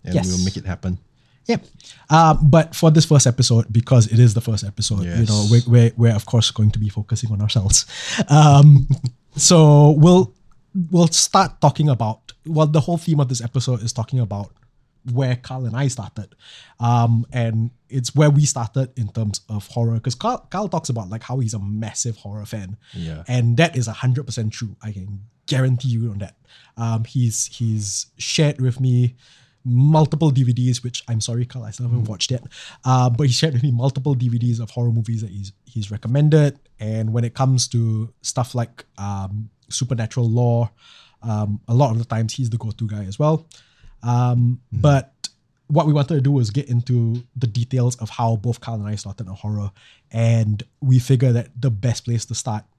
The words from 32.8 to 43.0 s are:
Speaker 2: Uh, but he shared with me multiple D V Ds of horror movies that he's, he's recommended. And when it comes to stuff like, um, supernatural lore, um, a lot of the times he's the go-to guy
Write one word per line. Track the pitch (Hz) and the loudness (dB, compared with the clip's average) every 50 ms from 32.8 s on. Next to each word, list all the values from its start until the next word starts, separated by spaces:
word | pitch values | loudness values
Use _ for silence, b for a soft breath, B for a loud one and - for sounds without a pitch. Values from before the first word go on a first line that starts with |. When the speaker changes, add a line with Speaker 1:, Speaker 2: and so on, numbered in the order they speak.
| - | -2
Speaker 2:
Uh, | 131 127 127 123 127 | 0 2 2 2 2
but | 120 117 147 139 | 0 0 0 0
he | |
shared | 120 - - 160 131 | 0 0 -2 -2 0
with | 120 | 0
me | 131 147 | 0 0
multiple | 120 120 123 139 - 139 127 147 139 | -2 0 -2 -2 -4 -2 -4 -2 -2
D | 120 123 120 | -2 -2 -2
V | 117 120 | -2 -2
Ds | 117 120 117 117 | -2 -2 -2 -4
of | 113 104 | -6 -10
horror | - 123 120 120 | -6 -4 -2 -2
movies | 113 117 110 113 117 107 | -2 -2 -2 -4 -6 -6
that | 110 104 | -6 -8
he's, | 90 101 98 98 _ _ _ | -10 -12 -12 -14 _ _ _
he's | - _ 117 104 101 | -12 _ -10 -10 -8
recommended. | 104 104 - 113 123 143 151 151 151 156 147 143 139 _ _ _ _ _ | -10 -10 -6 -2 0 2 4 4 6 4 4 2 0 _ _ _ _ _
And | 110 107 110 110 110 110 | -8 -6 -4 -4 -4 -2
when | 110 120 117 | -2 -2 -4
it | 117 - | -4 -2
comes | - 131 131 131 123 - - | -2 0 2 2 0 0 -2
to | - 120 117 113 110 110 113 113 _ _ | -2 -2 0 0 -2 -4 -6 -8 _ _
stuff | - - - - 123 - - | -12 -8 -6 -6 -6 -4 -4
like, | 123 117 - _ - - _ _ - | -6 -6 -6 _ -20 -20 _ _ -12
um, | 196 202 202 196 190 95 101 107 110 107 _ _ _ _ | -8 -8 -6 -8 -8 -8 -8 -10 -10 -12 _ _ _ _
supernatural | - - 127 120 127 117 113 - - 131 120 117 | -6 -6 -4 -4 -4 -6 -6 -6 -4 -2 -2 0
lore, | 110 120 123 120 117 117 120 110 b b b b b b b b b b | 0 0 0 0 0 0 -2 -4 b b b b b b b b b b
um, | - 117 107 107 107 101 104 104 _ - | -8 -6 -4 -4 -4 -4 -6 -8 _ -2
a | 117 | 2
lot | 123 143 120 | 2 2 2
of | 113 113 | 0 -4
the | 117 | -4
times | _ 113 110 113 107 - | _ -4 -4 -4 -4 -4
he's | - 131 113 | -4 -4 -4
the | 113 113 | -4 -4
go-to | - 110 104 - 113 104 | -6 -8 -8 -8 -8 -8
guy | 104 104 | -6 -8